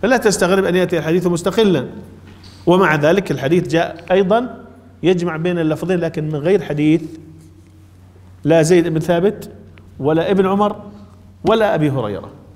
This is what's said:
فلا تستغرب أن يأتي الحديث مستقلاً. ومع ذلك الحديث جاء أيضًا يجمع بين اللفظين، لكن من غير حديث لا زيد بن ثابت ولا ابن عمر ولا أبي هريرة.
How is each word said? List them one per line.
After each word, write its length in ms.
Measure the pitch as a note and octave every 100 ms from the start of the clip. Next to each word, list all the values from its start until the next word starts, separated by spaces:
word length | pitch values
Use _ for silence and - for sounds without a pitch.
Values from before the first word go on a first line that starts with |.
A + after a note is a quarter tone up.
فلا 140 | G3 B3+
تستغرب 480 | G#3+ F#3 F3 G3
أن 120 | F#3 F3
يأتي 220 | E3+ E3+
الحديث 280 | D3+ F3+ F3
مستقلاً. 600 | E3+ F#3+ F#3 G#3+ D#3 B2 - - - - - - - -
ومع 280 | F3+ F#3
ذلك 360 | D3+ D3 G3 F#3+
الحديث 380 | C3+ C3+ F3+ E3+
جاء 360 | D#3+ - - -
أيضًا 540 | F#3 F#3+ A3 B3 - - - - -
يجمع 340 | D#3 F#3 F3 D#3+
بين 220 | E3+ F3
اللفظين، 420 | D#3+ D3+ E3+ F#3
لكن 280 | E3 D#3+ D3+
من 80 | D3+
غير 260 | D3+ G3
حديث 400 | - D3 D3+ D#3+ D#3+ - - - - - - - - - - - - -
لا 180 | D3 E3
زيد 260 | D#3+ F3+ E3
بن 120 | D#3+
ثابت 500 | D#3+ E3+ F#3+ G#3+ - - - - - -
ولا 320 | C#3 D#3+ E3+
ابن 160 | G3 F#3+
عمر 300 | G3 G#3 G#3 - - - - - -
ولا 300 | - A3 G#3+
أبي 160 | F3 D3+
هريرة. 400 | C3 G#2+ F#2+ D2 - -